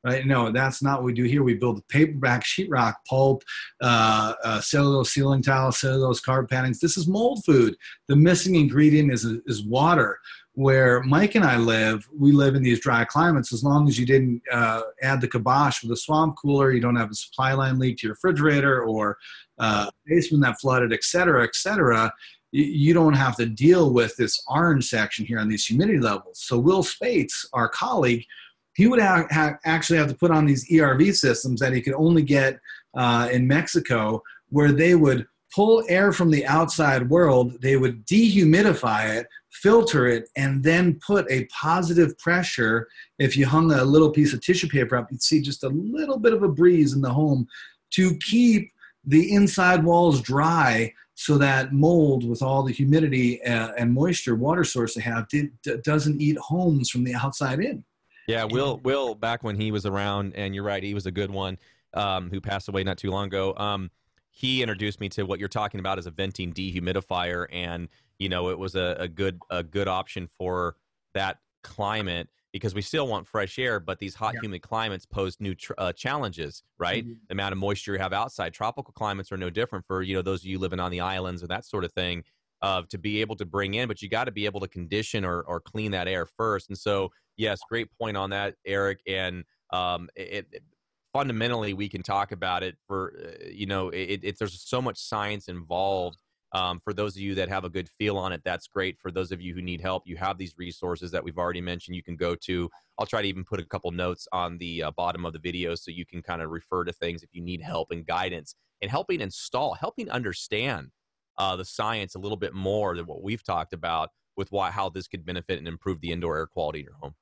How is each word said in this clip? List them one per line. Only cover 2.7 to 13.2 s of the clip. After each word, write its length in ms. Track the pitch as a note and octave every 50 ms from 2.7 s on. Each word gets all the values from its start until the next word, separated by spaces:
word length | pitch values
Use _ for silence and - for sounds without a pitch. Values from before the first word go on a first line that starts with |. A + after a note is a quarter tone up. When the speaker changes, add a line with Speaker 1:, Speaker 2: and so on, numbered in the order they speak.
| D3 B2+ A#2 A2+ - - _
Speaker 1:
pulp, 360 | - C3+ C3+ C3+ C3+ C3+ C3+ - - - - - - _ _ B2
uh, 500 | B2 A#2+ A2+ A2 A2 A2 A2 G#2+ A2 A2 - A#2
uh, 160 | A2+ A2 G#2
cellulose 520 | - - - C#3+ C#3+ C#3+ C#3 C3+ B2 -
ceiling 320 | - C#3+ C3+ C#3 C#3 C3 B2+
tiles, 340 | C#3 C3+ C3 C3 C3 B2+
cellulose 440 | - - C3+ C3 C3+ C3 B2+ A#2+ -
carpet 280 | - - C3 C3+ C3 -
paddings. 300 | C3 B2+ B2+ B2+ A#2+ -
This 180 | - E3 -
is 100 | F#3+ E3
mold 380 | E3 F#3+ G#3+ A#3 B3 C#4 G#3+ -
food. 300 | - D3 C3 A#2 G#2+ - _ - - - _ _
The 80 | - C#3
missing 400 | D3 D#3 F3 F3 F3 E3+ F#3+ F#3
ingredient 560 | E3 D3 C3+ A#2 C#3+ D3+ D3+ D3 D3+ D3+ C#3+
is, 140 | B2+ A2 G#2
is 380 | A#2 A2 - - - A#2+ G2+ G#2
water. 540 | G#2+ A#2 C3 D3 E3+ F3 D3 A#2 G#2 G2 - _ - - - _ _ _
Where 500 | C3 C3+ C3+ C3 C3 C3 B2+ B2 B2 B2+
Mike 320 | C3 C#3 E3 G#3 G3+ -
and 100 | A3+ F#3
I 120 | C#3 B2
live, 520 | A#2 A#2 A#2 A2+ A2+ A2 A2 A2 G#2+ - _ -
we 140 | D3 C#3 C#3+
live 240 | C#3+ C#3+ C#3 C#3 C3+
in 80 | C#3 C3
these 160 | B2+ A#2 A2+
dry 260 | - C3+ A#2+ A#2 A2+
climates. 480 | - - D3